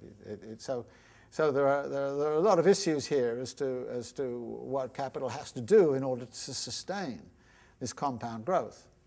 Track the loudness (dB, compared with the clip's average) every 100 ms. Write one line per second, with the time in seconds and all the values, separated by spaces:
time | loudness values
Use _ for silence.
0 | -20 -18 -14 -12 -12 -12 -6 -6 -8 -20
1 | -20 -20 -10 0 2 4 4 2 0 -4
2 | -2 0 0 4 4 6 6 4 2 0
3 | 0 0 2 -2 -8 -4 -4 -4 -6 -8
4 | -8 -6 -6 -6 -8 -10 -4 -4 -4 -6
5 | -6 -4 -6 -6 -8 -6 6 8 8 4
6 | 0 -4 -6 -12 -10 -8 -8 -8 -8 -6
7 | -6 -8 -14 _ _ -20 _ -10 -8 -4
8 | -4 -4 -8 -6 0 0 0 -10 -20 _